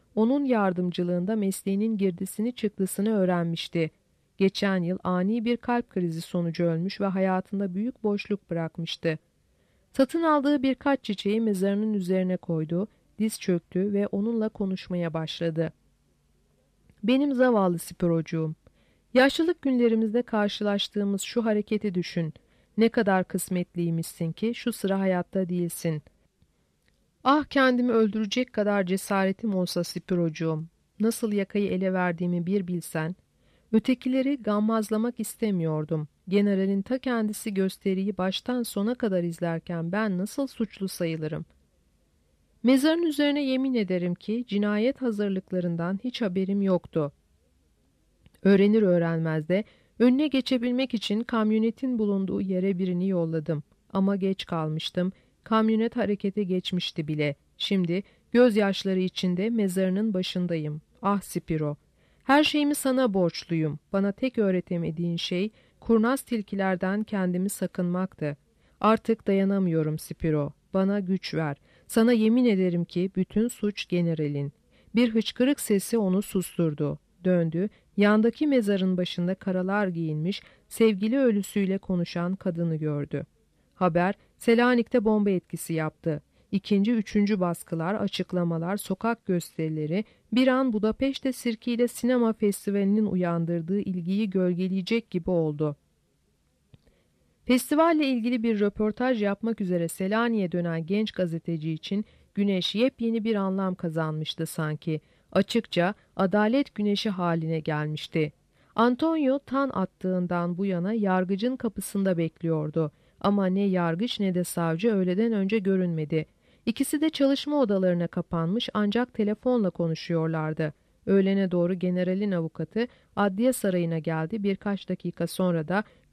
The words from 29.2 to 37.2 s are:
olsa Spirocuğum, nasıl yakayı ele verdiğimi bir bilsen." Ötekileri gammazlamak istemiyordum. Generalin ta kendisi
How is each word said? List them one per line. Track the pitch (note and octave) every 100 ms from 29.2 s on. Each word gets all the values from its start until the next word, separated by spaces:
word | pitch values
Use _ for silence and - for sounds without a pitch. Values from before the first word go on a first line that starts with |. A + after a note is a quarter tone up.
| F#3+ F#3+ A3+ F#3+
olsa | F3+ F3
Spirocuğum, | E3+ F#3 - F3 E3 D#3 D#3+ D#3 E3 _ _ -
nasıl | A3 A#3 A3
yakayı | G#3 F#3+ G#3 G3+
ele | F#3 F#3+
verdiğimi | F#3 F3+ E3+ F3 F3 E3+
bir | G3+ F3+
bilsen." | F3 - D#3+ D#3+ F#3 _ _ _ _ _
Ötekileri | A3 - B3 B3+ C4 C4 C#4
gammazlamak | G#3 G#3 G#3+ A3+ G#3+ G#3+ A#3+ A#3+
istemiyordum. | G#3+ - A3+ F3+ D#3+ D#3 D3+ D#3 D3+ _ -
Generalin | G3+ G3+ F#3+ F#3+ G3
ta | - B3+
kendisi | C4 A#3